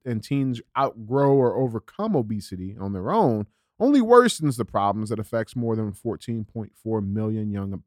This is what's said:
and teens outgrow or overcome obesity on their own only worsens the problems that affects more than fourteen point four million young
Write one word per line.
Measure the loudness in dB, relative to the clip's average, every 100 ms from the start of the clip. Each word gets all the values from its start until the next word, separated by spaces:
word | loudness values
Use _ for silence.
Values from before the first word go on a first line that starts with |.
| -6
and | -6
teens | -2 -2 -2 -4 -6 -2
outgrow | -2 -4 -4 2 4
or | 6 4 2
overcome | 0 -2 -10 -6 -2 0
obesity | 0 -4 -6 -10 -10 -8
on | -6
their | -4 -2
own | 2 2 2 -4 _ _ -2
only | 2 4
worsens | 8 8 6 2 -2 -2
the | -4
problems | 0 0 -2 -4
that | -6
affects | -4 -4 -4 -4
more | -2 -2
than | -4
fourteen | -6 -6 -6 -6 -8 -6
point | -10 -12 _
four | -4 -2
million | -2 -2 -2 -2 -4
young | -4 -6 -8